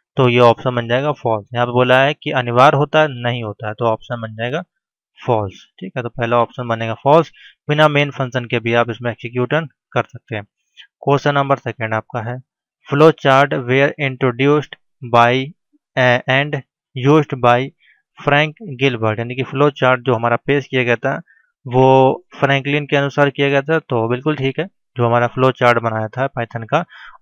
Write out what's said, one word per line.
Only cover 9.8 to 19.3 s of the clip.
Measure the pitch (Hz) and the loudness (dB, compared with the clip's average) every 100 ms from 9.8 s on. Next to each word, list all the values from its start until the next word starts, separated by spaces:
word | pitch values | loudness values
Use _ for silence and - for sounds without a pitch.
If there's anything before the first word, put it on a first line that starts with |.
| _ | _
कर | 120 | -6
सकते | - 120 - 110 | -6 -10 -12 -12
हैं। | 101 _ _ _ - _ | -12 _ _ _ -20 _
क्वेश्चन | - 139 147 | -2 0 0
नंबर | 143 139 139 | -2 0 -2
सेकंड | 127 - 110 | -4 -8 -4
आपका | 110 - 123 | -4 -6 -8
है, | 110 123 - _ _ _ - | -8 -10 -14 _ _ _ -6
"Flow | 143 160 151 143 | 4 4 4 2
chart | 135 143 | 4 2
were | 151 123 131 143 - 139 | 0 -2 0 0 0 -6
introduced | 131 135 120 139 151 - - _ _ 123 | -2 -2 0 2 2 -2 -12 _ _ 0
by, | 117 120 131 135 - _ _ _ - | 2 4 2 -4 -12 _ _ _ 0
uh, | 127 123 - | 2 2 0
and | 131 143 143 - _ _ 131 127 | -2 -2 -6 -10 _ _ -4 2
used | 156 147 131 | 2 2 0
by | 120 120 135 - _ _ _ - | 2 2 0 -10 _ _ _ -10
फ्रैंक | - 143 156 151 | -2 0 0 -6
गिलबर्ट", | 214 123 135 120 110 107 | -14 -2 -2 0 -2 -4
यानी | 120 | -6